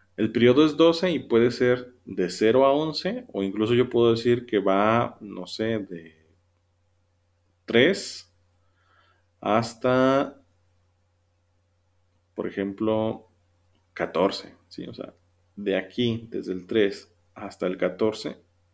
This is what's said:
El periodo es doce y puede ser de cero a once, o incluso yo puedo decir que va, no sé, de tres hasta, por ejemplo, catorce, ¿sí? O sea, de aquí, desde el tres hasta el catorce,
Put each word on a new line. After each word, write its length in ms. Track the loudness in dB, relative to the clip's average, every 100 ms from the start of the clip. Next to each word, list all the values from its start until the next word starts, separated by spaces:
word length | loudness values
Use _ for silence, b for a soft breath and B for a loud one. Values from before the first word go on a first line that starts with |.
| _ -4
El 160 | -2
periodo 340 | 4 6 6 4
es 120 | 6
doce 340 | 4 4 0
y 80 | -2
puede 320 | 0 2 2
ser 440 | 2 0 0 -4 -18 -10
de 240 | -4 -4
cero 360 | 0 2 4 4
a 60 |
once, 540 | 2 -2 -4 -6 -8 -8
o 100 | -6
incluso 300 | -4 -2 0
yo 160 | 2 2
puedo 220 | 2 2
decir 340 | 2 2 0 0
que 140 | -2
va, 580 | 2 2 2 2 0 -8
no 260 | -16 -14 -12
sé, 320 | -6 -4 -4
de 380 | -8 -14 -16 _ _ _ _ _ _ _ _ _ _ _ _ _ _ _ 0
tres 600 | 2 4 0 -8 -14 -20 _ _ _ _ _ _ _ _ _ _ _
hasta, 1000 | 0 0 0 -2 0 2 2 2 -2 -8 _ _ _ _ _ _ _ _ _ _ _ _ _ _ _ _ _ _ _ -10
por 100 | -8
ejemplo, 840 | -6 -6 -4 -2 0 -2 -6 -14 _ _ _ _ _ _
catorce, 600 | -8 -4 0 0 -2 -12 -20 _
¿sí? 180 | -16 -14
O 80 |
sea, 200 | -14 -16 -20 _ _ _ -10
de 220 | -4 -4
aquí, 500 | -4 -4 -2 -4 -8
desde 220 | -10 -8
el 160 | -10 -2
tres 460 | 2 2 -2 -14 _ _ -16
hasta 300 | -16 -6 -6
el 100 | -2
catorce, 640 | -4 -2 -2 -2 -10 -14 _ _ _